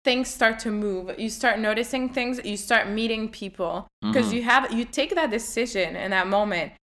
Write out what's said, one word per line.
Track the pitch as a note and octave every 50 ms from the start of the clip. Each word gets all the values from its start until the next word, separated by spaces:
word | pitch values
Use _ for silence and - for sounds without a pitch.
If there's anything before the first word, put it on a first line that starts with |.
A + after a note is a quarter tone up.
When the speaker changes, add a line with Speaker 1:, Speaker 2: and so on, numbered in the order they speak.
| -
Speaker 1:
things | C4 B3 B3+ B3+ -
start | - - A#3+ A3 A3+ A3+
to | - A3+
move. | G#3 G#3 G#3 G3+ F#3+ F#3 F3+ F#3 -
You | - A3 G#3+
start | G#3+ - C4 A#3+ G3+
noticing | A3 A3 G#3+ G#3+ A3+ A#3+ A#3+ C4+ B3+ B3+ B3+
things, | B3+ C4 A#3+ B3 B3+ B3 -
you | G#3 G#3
start | G3+ - - A#3+ A3 - G3+
meeting | G#3 A3 A3+ A3+ A3 A3 A3 A3
people. | - - G3+ F#3+ - - F3 E3+ E3+ F#3+ - - _ _ -
'Cause | G#3+ A3 C4 A3+
Speaker 2:
Mm-hmm. | G3+ A3+
Speaker 1:
you | A#3+ A#3
have, | B3 A#3+ C4 B3+ - A3+
you | A#3 A#3+
take | - - C#4+ C#4+ - G4
that | E4+ D#4 A#3+
decision | G#3 A3+ A3+ - - A3+ B3+ B3 - G3 F3 E3 F3
in | - - G3
that | F#3+ F#3 F#3
moment. | G3 G3 G3+ G#3+ G#3 F#3 E3+ D3 - - _ _ _